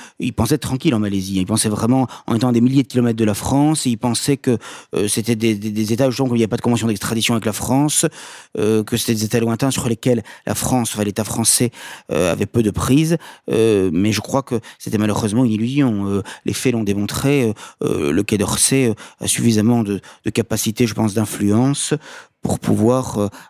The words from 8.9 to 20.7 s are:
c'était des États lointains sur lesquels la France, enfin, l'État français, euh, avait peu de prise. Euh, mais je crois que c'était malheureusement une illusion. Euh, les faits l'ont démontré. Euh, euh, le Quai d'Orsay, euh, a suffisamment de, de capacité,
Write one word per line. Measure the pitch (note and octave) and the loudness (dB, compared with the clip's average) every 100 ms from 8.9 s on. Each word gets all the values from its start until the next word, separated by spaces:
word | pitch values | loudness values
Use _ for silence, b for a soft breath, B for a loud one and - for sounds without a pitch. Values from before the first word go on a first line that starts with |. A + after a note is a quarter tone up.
| A#2 | -2
c'était | - | -2
des | A2 | -2
États | G#2+ A#2+ | 0 0
lointains | A2+ A2+ C#3 | 0 0 -2
sur | - A2 | -2 -2
lesquels | A2+ C3 A#2 - B - | -2 0 0 -2 B -6
la | |
France, | G#2+ - B2+ A2+ | -4 0 0 0
enfin, | G#2+ | -2
l'État | G#2 G#2+ | -2 -2
français, | G#2 - A2+ - A#2+ - B B B | -4 -2 0 2 0 -4 B B B
euh, | C#2+ F2 | 0 0
avait | G2+ G#2 | 0 -2
peu | A#2+ | 0
de | G#2+ | 0
prise. | E2+ C3+ C#3 D#3+ E3 B B - | 0 2 2 2 0 B B -2
Euh, | A2 A2+ G2+ F#2+ | 2 4 4 2
mais | E2 G#2 | 2 0
je | G#2 | 0
crois | - C3+ | -2 -2
que | - A#2 - B | -2 -6 -6 B
c'était | - G#2+ | -4 0
malheureusement | G#2+ G2+ A2 A2 | 0 0 0 2
une | B2 | 2
illusion. | G#2+ A#2 C#3+ C3 G#2 G2 | 0 0 2 2 0 -2
Euh, | G2 - B | -2 -4 B
les | - | -6
faits | - C3 | -2 0
l'ont | A#2 | 0
démontré. | G2+ G2+ G2+ - C3+ C#3+ | 0 -2 -2 -2 0 2
Euh, | A2+ G#2 B B | 0 -2 B B
euh, | - F2+ C#2+ | -4 -2 0
le | E2+ | 0
Quai | G2+ G#2 | 0 0
d'Orsay, | F#2+ G2+ - C3+ B2 | 0 0 2 2 2
euh, | G#2 B B | -2 B B
a | - | -6
suffisamment | - A#2+ G#2+ A2 A#2+ | 0 2 4 4 2
de, | G2+ G2 - B | 0 -4 -8 B
de | - | -6
capacité, | - A2 A2+ A2+ | -2 -2 -2 -2